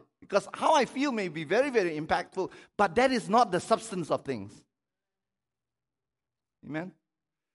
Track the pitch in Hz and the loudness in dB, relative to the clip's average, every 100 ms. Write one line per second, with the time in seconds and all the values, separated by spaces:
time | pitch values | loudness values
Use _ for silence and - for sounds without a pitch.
0 | - _ - 196 - - 269 311 233 - | -16 _ -2 -2 -2 -2 4 4 2 0
1 | 294 226 190 156 147 202 285 240 175 151 | -2 -2 -4 -6 0 0 2 2 0 -2
2 | 156 175 180 - 170 - - - 202 165 | -2 -2 -2 -6 -8 -8 -8 0 0 2
3 | 262 254 165 220 233 175 - 226 - 185 | 2 2 2 4 4 2 0 -2 -2 -6
4 | 151 143 - 123 98 - _ _ _ _ | -2 -2 -4 -8 -10 -18 _ _ _ _
5 | _ _ _ _ _ _ _ _ _ _ | _ _ _ _ _ _ _ _ _ _
6 | _ _ _ _ _ _ - 151 180 - | _ _ _ _ _ _ -10 -8 -8 -14
7 | _ _ _ _ _ | _ _ _ _ _